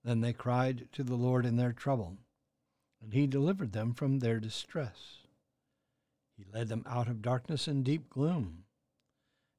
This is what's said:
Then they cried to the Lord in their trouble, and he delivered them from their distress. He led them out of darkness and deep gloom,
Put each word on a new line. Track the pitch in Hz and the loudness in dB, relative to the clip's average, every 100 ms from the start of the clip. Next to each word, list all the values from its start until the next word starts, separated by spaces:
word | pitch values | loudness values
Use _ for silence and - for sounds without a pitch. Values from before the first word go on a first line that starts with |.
Then | 120 117 | 0 0
they | 117 | 0
cried | 117 127 123 131 127 - | -2 0 2 2 -2 -8
to | - | -6
the | 127 123 | -2 2
Lord | 123 127 120 | 2 4 4
in | 117 | 2
their | 123 | 2
trouble, | 120 - 131 87 98 _ _ _ _ _ _ _ _ | 0 0 0 -2 -10 _ _ _ _ _ _ _ _
and | 113 | -2
he | 113 143 | 2 4
delivered | 135 151 196 131 | 4 2 2 -2
them | 104 117 | 0 -2
from | 120 139 135 | 0 2 2
their | 117 113 | 2 0
distress. | 110 - - 165 123 - - - - _ _ _ _ _ _ _ _ _ _ - | -2 -8 -6 -6 -6 -8 -20 -20 -20 _ _ _ _ _ _ _ _ _ _ -20
He | 98 | -10
led | 110 113 | -4 -2
them | 113 - | -4 -2
out | 123 117 | -2 0
of | 113 | -2
darkness | 117 123 - 151 - | 0 0 0 -4 0
and | 139 131 | 0 2
deep | 156 - | 0 -4
gloom, | 131 151 175 98 82 - _ _ _ _ _ _ _ _ | -2 0 0 -2 -8 -20 _ _ _ _ _ _ _ _